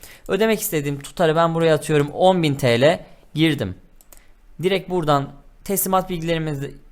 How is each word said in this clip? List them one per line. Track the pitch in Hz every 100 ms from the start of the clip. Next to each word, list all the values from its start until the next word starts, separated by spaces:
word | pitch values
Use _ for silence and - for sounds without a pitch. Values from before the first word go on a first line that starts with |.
| - - -
Ödemek | 190 220 214
istediğim | - 160 143 139
tutarı | - - 165 160
ben | 170
buraya | 165 165
atıyorum | 156 156 151 147
on | 101 185 185
bin | 156
T | 139 127 117
L | 143 - - - -
girdim. | 147 160 135 101 92 - - - - - - - -
Direkt | 175 190 -
buradan | 180 151 143 139 - - -
teslimat | - 196 196 190 185
bilgilerimizi, | 180 165 165 156 139 139 139 -